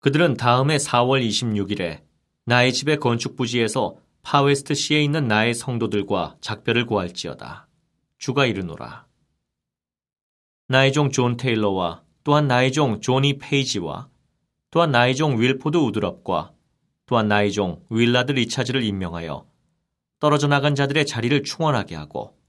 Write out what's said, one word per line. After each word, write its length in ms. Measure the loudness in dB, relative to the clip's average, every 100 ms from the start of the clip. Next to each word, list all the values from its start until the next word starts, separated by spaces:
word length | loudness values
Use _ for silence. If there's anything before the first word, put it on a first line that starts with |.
그들은 360 | 2 2 2 2
다음해 440 | 2 2 2 0
사월 420 | 0 0 2 2
이십육 480 | 0 -2 -2 -2 -2
일에 320 | -4 -6 -8 _ _ _ _ 0
나의 240 | 2 4
집의 260 | 0 -2 0
건축 360 | 0 -2 -4
부지에서 640 | -6 -4 0 0 -2 -4 -6 _ _
파웨스트 520 | -2 2 2 2 -2
시에 280 | -4 0 0
있는 240 | 2 0 0
나의 260 | 2 2
성도들과 840 | -2 -4 -4 -2 -2 -2 -4 -4 -10
작별을 460 | -10 -6 -2 -2 0
고할지어다. 800 | -2 -4 -8 -12 -12 -14 -16 -20 _ _ _ _ _
주가 280 | -4 0 0
이르노라. 640 | 0 -6 -10 -14 -16 _ _ _ _ _ _ _ _ _ _ _ _ _ _ _ _ _
나의 240 | 4 4
종 180 | 4 0
존 260 | 2 0 0
테일러와 680 | -2 0 0 0 -2 -6 _ _
또한 240 | 0 2 4
나의 240 | 2 2
종 300 | 2 0 -2
조니 380 | 0 2 2 -2
페이지와 720 | -2 -2 0 -4 -6 -10 -14 _ _ _ _ _ _
또한 220 | 0 2
나의 240 | 4 2 2
종 240 | 0 2
윌포드 360 | 2 2 0 0
우드럽과 760 | 2 0 -4 -6 -4 -4 -4 _ _ _ _ _ _
또한 200 | 0 2
나의 240 | 2 2
종 340 | 0 -4 -4 -6
윌라드 400 | 2 4 4 2
리차즈를 540 | 0 -2 -2 -2 -2
임명하여 680 | -2 -2 -6 -8 -10 -10 -14 _ _ _ _ _ _ _
떨어져 260 | 2 2 2
나간 300 | 2 2 0
자들의 280 | 0 0
자리를 380 | -2 -2 0 0
충원하게 540 | -2 -4 0 0 -4 -10
하고 420 | -10 -10 -12 _